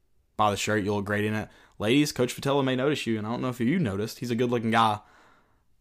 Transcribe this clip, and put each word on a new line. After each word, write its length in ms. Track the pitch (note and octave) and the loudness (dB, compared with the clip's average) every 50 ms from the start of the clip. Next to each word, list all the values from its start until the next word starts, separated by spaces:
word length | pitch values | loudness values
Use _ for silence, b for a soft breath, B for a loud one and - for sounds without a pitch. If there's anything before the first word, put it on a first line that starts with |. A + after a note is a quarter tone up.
| _ _ _ _ _ _ _ | _ _ _ _ _ _ _
buy 140 | - A2 G#2+ | 0 2 2
the 60 | G2+ | 2
shirt. 260 | F#2+ - - G#2+ G#2+ F#2+ | 0 0 0 0 0 0
You'll 140 | G2+ G#2 | 0 -2
look 80 | G#2 G2+ | -2 -2
great 200 | G2 G#2 G#2 G#2 | -2 -2 -2 0
in 100 | G#2+ G#2+ | -2 -2
it. 140 | G#2+ G2+ b b b b b b - | -4 -6 b b b b b b -4
Ladies, 320 | G2 G#2+ B2 D3 D3 D3 | 0 2 4 4 2 2
Coach 240 | - - B2 A#2+ - | 0 0 -2 -2 -2
Vitello 300 | - - C#3 C3+ C#3+ C3+ | -4 -2 0 0 2 2
may 100 | C3 B2+ | 0 0
notice 320 | B2+ B2+ D3 D3+ - - | 0 0 0 0 0 0
you, 120 | A#2+ A2+ G#2+ | -2 -2 -2
and 80 | G#2 | -2
I 40 | G#2+ | -4
don't 120 | A#2 B2 C3 | -4 -4 -4
know 80 | B2+ | -4
if 100 | B2 - | -4 -2
you 180 | A#2 A#2 D3+ G3 | 0 0 2 2
noticed. 400 | E3+ G#2 F#2+ G2 G#2 A2+ - - | 0 0 -2 -2 -4 -6 -8 -8
He's 100 | C3+ A#2+ | -6 -4
a 40 | A#2+ | -2
good-looking 360 | A2+ B2+ B2 A#2+ A#2+ A2 A2+ | 0 0 0 0 0 0 2
guy. 300 | A2 A2+ A2+ A2 G#2+ G#2 b b b b b b b b b b b b b _ _ _ | 4 4 4 4 2 0 b b b b b b b b b b b b b _ _ _